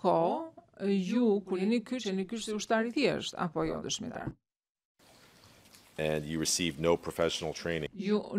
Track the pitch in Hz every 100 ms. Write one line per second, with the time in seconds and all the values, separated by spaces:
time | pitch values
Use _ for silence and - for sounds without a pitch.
0 | 190 170 170 240 320 - - - 196 196
1 | 185 240 240 202 190 185 202 240 233 254
2 | 214 190 185 233 214 214 - 220 226 262
3 | 220 147 - - 175 160 160 156 - -
4 | - - - - _ _ _ _ _ _
5 | - - - - - - - - - -
6 | 78 78 76 80 78 - 87 69 82 85
7 | 82 - 82 - 80 - 85 82 73 -
8 | 190 208 -